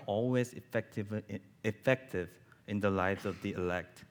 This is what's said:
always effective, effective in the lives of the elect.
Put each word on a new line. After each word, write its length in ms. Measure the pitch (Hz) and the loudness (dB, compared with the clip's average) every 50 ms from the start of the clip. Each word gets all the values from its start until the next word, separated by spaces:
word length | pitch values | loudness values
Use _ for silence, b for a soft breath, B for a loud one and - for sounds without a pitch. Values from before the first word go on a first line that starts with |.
| - | -4
always 460 | - 101 107 117 127 127 127 123 120 | -2 0 2 2 4 4 2 2 0
effective, 720 | - - - - - 113 107 - - - 104 98 107 107 104 - 98 - - - - - - | -2 -10 -12 -4 -2 -2 -2 -2 -6 -6 -4 -4 -4 -6 -6 -6 -8 -10 -10 -14 -16 -4 -2
effective 680 | 107 104 - - - 131 127 - - - 92 87 - - - b b b b b - | -2 -2 2 2 2 2 2 0 -4 -4 -4 -4 -4 -8 -16 b b b b b -4
in 140 | 98 101 | -2 2
the 80 | 98 101 | 2 4
lives 360 | 95 95 90 95 98 92 - | 4 4 4 2 2 0 -2
of 160 | 104 90 - | -4 -4 -4
the 120 | - 101 - | -4 -4 -2
elect. 500 | 95 90 87 87 90 82 - - - - - | 0 0 0 0 -2 -4 -6 -12 -20 -20 -20